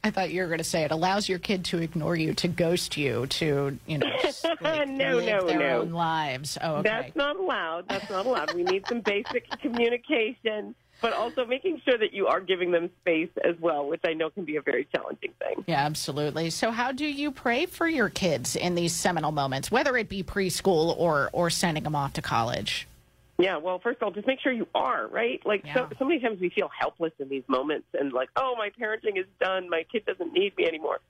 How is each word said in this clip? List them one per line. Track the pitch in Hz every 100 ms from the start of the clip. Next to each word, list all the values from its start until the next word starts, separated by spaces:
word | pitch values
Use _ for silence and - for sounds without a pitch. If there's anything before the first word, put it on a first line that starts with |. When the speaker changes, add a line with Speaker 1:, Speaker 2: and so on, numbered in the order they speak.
Speaker 1:
I | 214
thought | 202 180
you | 170
were | 180
gonna | 165
say | 175 175
it | 151
allows | 160 180 202 202
your | 185
kid | - 190 170
to | 175
ignore | 165 165 151 170
you, | 160
to | - 175
ghost | 170 165 175 - -
you, | 143 113 131
to, | - 160 143 139 127 -
you | 151
know, | 277 508
Speaker 2:
<laughs> |
Speaker 1:
s-, | 320 269 330 330
like, | 302 311 285
Speaker 2:
No, | 269 269 247
Speaker 1:
live | 233
Speaker 2:
no, | 208 180
Speaker 1:
their | 156
Speaker 2:
no. | 143 123
Speaker 1:
own | 170
lives. | 170 165 160 151 127 143 -
Oh, | 165 151
okay. | 208
Speaker 2:
That's | 220 127 320
not | 285 370
allowed. | 370 233 165 170 185
That's | 196 196
not | 190 226
allowed. | 233 151
We | 175
need | 180 196 190
some | 240
basic | 208 202 - 233 -
<laughs> | 262
communication, | 294 233 233 240 - 285 220 - 220 214 202 - _ -
but | 233
also | - 226 254
making | 233 254 381 302
sure | - 240
that | 214
you | 202 160
are | 165
giving | 185 185 175
them | 170 175 _
space | - 160 160 -
as | - 170
well, | 165 147 143
which | 165 170
I |
know | 160 160
can | 202
be | 160 151
a |
very | 139 123 143
challenging | 139 - - - -
thing. | - - 190
Speaker 1:
Yeah, | 151
absolutely. | 147 156 - 143 151 151 165
So | - 226
how | 226 247
do | 262 302
you | 277 294
pray | 269 254 240 359
for | - 330
your | 320 202
kids | - 185 131 123 -
in | 180
these | 175 170
seminal | 170 202 170 151
moments, | 151 139 135 -
whether | 233 294 247
it | 214
be | 196
preschool | 180 202 190 - - 170 165 -
or, | 170 147 127
or | - 170
sending | 165 180 156
them | 151 151
off | 139
to | -
college? | - 117 117 95 104 - - - _ _ _ -
Speaker 2:
Yeah, | 185 165
well, | 170 180
first | 233 -
of |
all, | 214
just | 190 226
make | 262
sure | 285
you | 240 -
are, | - 262 196 110
right? | 127 143 294
Like, | - 208 147
so, | 247 165
Speaker 1:
Yeah. | 214
Speaker 2:
so |
many | 269 330
times | 233 202
we | 180
feel | 208 165 -
helpless | 131 - 160 _
in | 135
these | 135 127
moments | 131 143 147 - -
and | 143
like, | 127 131 -
"Oh, | 262 240
my | 208
parenting | 214 220 214 220 190
is | 190 _
done. | 190 190 180
My | 165 165
kid | 165 -
doesn't | 190 170
need | 180 202 185
me | 170
anymore." | 160 151 147 _